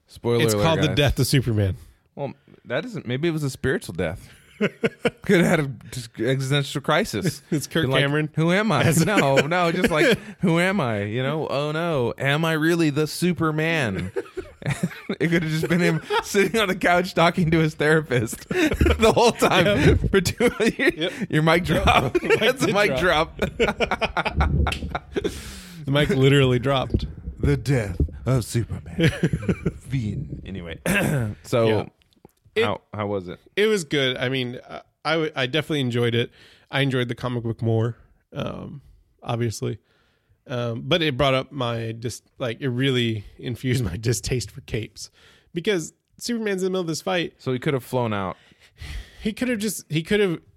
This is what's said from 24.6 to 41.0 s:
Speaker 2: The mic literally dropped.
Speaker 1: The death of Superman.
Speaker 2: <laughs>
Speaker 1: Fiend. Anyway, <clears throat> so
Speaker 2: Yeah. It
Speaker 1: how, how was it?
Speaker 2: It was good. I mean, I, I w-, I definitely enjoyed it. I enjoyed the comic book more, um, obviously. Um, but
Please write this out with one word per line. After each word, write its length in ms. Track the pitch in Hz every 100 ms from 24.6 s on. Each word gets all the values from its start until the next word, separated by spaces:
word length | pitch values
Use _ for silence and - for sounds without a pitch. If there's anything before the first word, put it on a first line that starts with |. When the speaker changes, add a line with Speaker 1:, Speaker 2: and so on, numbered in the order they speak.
| - - - - - - - - - - - 170
Speaker 2:
The 60 | 143
mic 180 | 143 143
literally 500 | 135 135 143 131 123
dropped. 460 | 127 135 127 - - - - -
Speaker 1:
The 180 | 139 139
death 420 | 113 131 101 85 - - 117
of 180 | 131
Superman. 640 | - 120 - 90 - 82 165
Speaker 2:
<laughs> 720 | - - - - - - -
Speaker 1:
Fiend. 640 | - 131 107 - - -
Anyway, 340 | - 92 85 -
<clears throat> 500 | 170 196 165 143 107 -
so 240 | - 123 113
Speaker 2:
Yeah. 180 | 104 - _ _ _ - _ _
It 120 | 214
Speaker 1:
how, 160 | 226 - _
how 140 | 104 101
was 220 | 101 87
it? 100 | - -
Speaker 2:
It 120 | - 220
was 160 | 208
good. 320 | 147 147 131 131
I 100 | 127
mean, 300 | 135 123 - -
I, 120 | 80 - _
I 60 | 147
w-, 180 | 160 156
I 100 | 143 131
definitely 320 | 156 143 147
enjoyed 340 | 123 120 120
it. 180 | 117 123 - - - -
I 120 | 135
enjoyed 260 | 139 127 120
the 80 |
comic 280 | 117 123 120
book 180 | 113 110
more, 340 | 113 113 117 - _ _ _
um, 480 | - 92 95 92 143 - - _ _
obviously. 560 | - 117 117 - 123 113 _ _ _ _ _ _ -
Um, 340 | 123 120 117
but 160 | 135 175